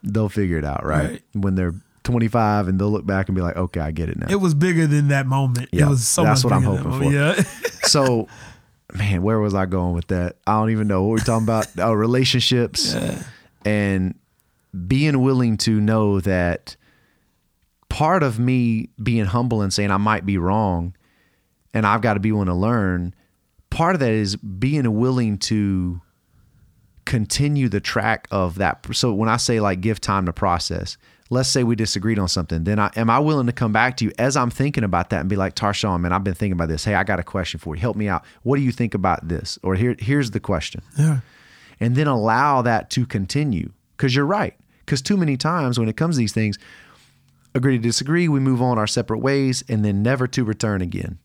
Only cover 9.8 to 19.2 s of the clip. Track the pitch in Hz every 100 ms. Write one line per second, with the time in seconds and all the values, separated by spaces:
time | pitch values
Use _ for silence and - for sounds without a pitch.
9.8 | 90 87 82 92 87 - - 107 110 110
10.8 | 107 95 101 113 110 113 113 113 104 -
11.8 | 101 107 113 127 131 127 - 127 117 -
12.8 | - - - - - - _ _ 104 107
13.8 | 101 95 92 - _ _ _ _ _ 95
14.8 | 90 131 151 139 131 131 120 107 - 110
15.8 | 104 110 104 98 95 92 87 85 - -
16.8 | _ _ _ _ _ _ _ _ _ _
17.8 | - - 151 185 143 110 123 127 120 110
18.8 | - - 113 117